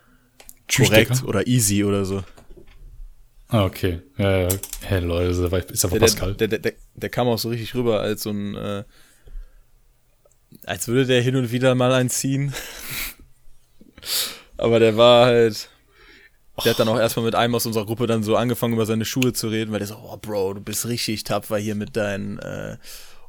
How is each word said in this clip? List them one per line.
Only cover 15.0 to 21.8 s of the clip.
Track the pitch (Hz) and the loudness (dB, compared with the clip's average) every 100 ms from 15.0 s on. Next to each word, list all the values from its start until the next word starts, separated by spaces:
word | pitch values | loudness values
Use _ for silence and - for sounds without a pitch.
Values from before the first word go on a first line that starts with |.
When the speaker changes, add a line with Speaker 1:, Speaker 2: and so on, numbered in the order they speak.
| 120 120 123 | 8 10 8
Speaker 2:
halt, | 120 113 107 - _ _ _ - - - _ _ - | 6 4 0 -12 _ _ _ -20 -20 -20 _ _ -4
der | 117 | -2
hat | 117 | 2
dann | 110 | 2
auch | 117 | 2
erstmal | 113 120 | 0 0
mit | 113 | -2
einem | 101 117 | 0 2
aus | 120 117 | 0 -2
unserer | 110 104 | -4 -4
Gruppe | 117 117 | -2 0
dann | 113 | 0
so | 104 104 | 2 2
angefangen, | 120 120 120 | 2 -2 -2
über | 113 107 | 0 0
seine | 113 | 0
Schuhe | 107 135 127 | -2 0 0
zu | - 113 | 0 -4
reden, | 110 110 | -4 -2
weil | 107 | -4
der | 101 | -4
so, | 107 | -10
„Oh, | 104 104 | -16 -14
Bro, | 110 104 95 | -6 -2 -2
du | 98 | -4
bist | 98 104 117 | -8 -6 -4
richtig | 117 - 107 | -4 -4 -6
tapfer | - 104 - 107 | -2 -4 -2 -4
hier | 107 | -2
mit | 104 | -4